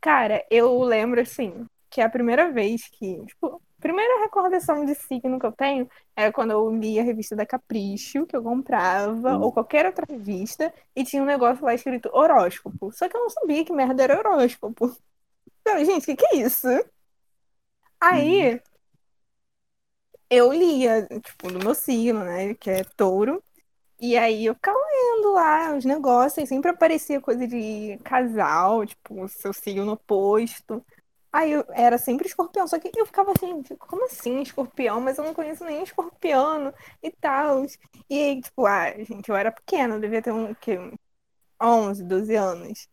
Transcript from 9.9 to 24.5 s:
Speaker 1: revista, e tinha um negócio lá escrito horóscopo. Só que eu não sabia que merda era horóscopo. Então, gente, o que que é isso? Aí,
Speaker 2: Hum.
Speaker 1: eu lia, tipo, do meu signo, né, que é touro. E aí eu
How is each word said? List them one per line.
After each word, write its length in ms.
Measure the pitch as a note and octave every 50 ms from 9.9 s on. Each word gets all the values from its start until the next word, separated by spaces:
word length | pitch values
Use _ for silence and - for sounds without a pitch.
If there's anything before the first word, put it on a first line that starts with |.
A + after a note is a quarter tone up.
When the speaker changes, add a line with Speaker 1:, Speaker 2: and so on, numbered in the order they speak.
| F#4 - E4 -
Speaker 1:
revista, 640 | D#4 B3 G3+ G3 G#3 F3+ F#3+ A3 - - D#4 E4 E4 _ _ _ _
e 80 | - C4+
tinha 180 | B3+ - C#4 C#4
um 20 |
negócio 380 | C#4 C#4+ C#4 B3 A#3+ B3+ B3+ D4
lá 80 | C4 A#3
escrito 340 | A#3+ - C#4+ B3+ B3 - - -
horóscopo. 760 | - D4+ D#4+ D#4+ B3 F#3+ F3 F#3 - _ - - - - G3 A3
Só 160 | - E4 F4+
que 60 | - A4+
eu 40 |
não 80 | A#4+ A4+
sabia 360 | - D#5+ D5+ E4+ D4 D4+ D#4+
que 80 | - F4+
merda 300 | D4 C4 B3+ C4 C4 C4+
era 140 | B3 C4+ F4+
horóscopo. 760 | A4 A4 G4 D4+ B3 B3 A#3+ - - G#3 A#3 - A#3+ B3 B3 - _ _ _ _ _ _ _ _ _ - _ _
Então, 240 | _ A4 G#4 E4+ D4
gente, 180 | D#4+ G4 E4 -
o 20 | -
que 100 | C#4+ -
que 100 | - E5
é 100 | - D4+
isso? 300 | A3+ B3 - - - B3+ B3 C#4+ A#4+ - _ _ _ _ _ _ _ _ _ _ _ _ _ _ _ _ _ _ _ _ _ _
Aí, 420 | - E4+ F4+ E4 C#4+ D4+ F4 G4
Speaker 2:
Hum. 180 | F4+ B3+ A#3 A#3+ _ _ _ _ _ _ _ _ _ _ _ _ _ _ _ _ _ _ _ _ _ _ _ _ _ _ _ _ _ _ _ _ _ _
Speaker 1:
eu 220 | B3 B3 A#3+ B3
lia, 560 | C#4 E4 F4+ F4 D#4 C4 B3+ A#3+ A3+ A3 G#3 - - G#3+
tipo, 300 | A#3 - - _ - F#3
do 80 | F#3 F3+
meu 160 | F#3 G#3+ C4+
signo, 480 | - - - C4 A3+ A3+ A#3+ A3+ G#3+ G3
né, 300 | F3+ F3 F3+ F#3+ G3+ A3
que 140 | - - G#3
é 140 | F#3+ F#3+ F#3+
touro. 600 | - _ _ A3 F#3+ F#3 F#3+ G#3 A#3 D4 G4 _ _ _ _ _ _ _ _ _ _ _ _
E 180 | - A#3+ A#3+ A#3+
aí 280 | A3+ A#3 A3 G#3+ A3
eu 100 | A3